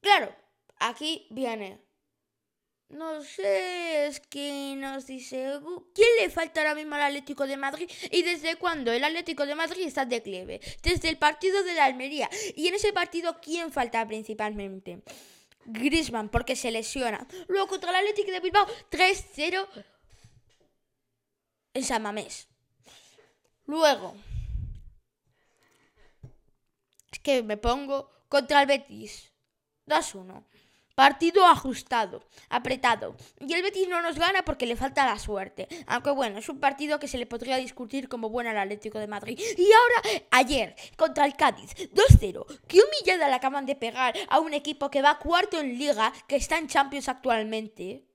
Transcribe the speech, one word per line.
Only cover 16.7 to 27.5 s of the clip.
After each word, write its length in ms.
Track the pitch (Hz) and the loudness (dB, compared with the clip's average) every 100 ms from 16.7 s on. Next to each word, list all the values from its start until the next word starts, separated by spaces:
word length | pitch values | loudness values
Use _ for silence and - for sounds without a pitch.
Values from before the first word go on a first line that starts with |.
lesiona. 580 | 226 220 277 247 214 247 370 339 | -6 -6 -4 -4 -4 -10 -16 -4
Luego 220 | 381 381 | -2 -2
contra 220 | 381 339 | -4 -2
el 60 | 370 | 0
Atlético 340 | 403 415 403 | 0 -2 -4
de 100 | 370 | -4
Bilbao, 260 | 359 381 403 466 - | 0 2 2 -4 -12
tres 340 | 302 370 381 - | 2 2 2 -6
cero 340 | - 311 359 392 220 202 _ _ - - _ _ _ _ _ _ _ _ _ _ _ _ _ _ | -6 -4 -4 -6 -12 -20 _ _ -20 -20 _ _ _ _ _ _ _ _ _ _ _ _ _ _
en 100 | 254 | -8
San 160 | 247 240 | -4 -4
Mamés. 480 | 214 214 175 - - _ _ _ _ - _ _ _ _ _ _ - | -4 -8 -10 -14 -20 _ _ _ _ -20 _ _ _ _ _ _ -8
Luego, 500 | 302 311 277 185 - - - - - - - - - _ _ _ _ _ _ _ _ _ _ - _ - _ _ _ _ _ _ _ _ | 2 4 4 -2 -16 -12 -10 -8 -8 -8 -12 -18 -20 _ _ _ _ _ _ _ _ _ _ -20 _ -20 _ _ _ _ _ _ _ _
es 60 | - | -10
que 240 | - 269 | 0 0
me 160 | 220 | 0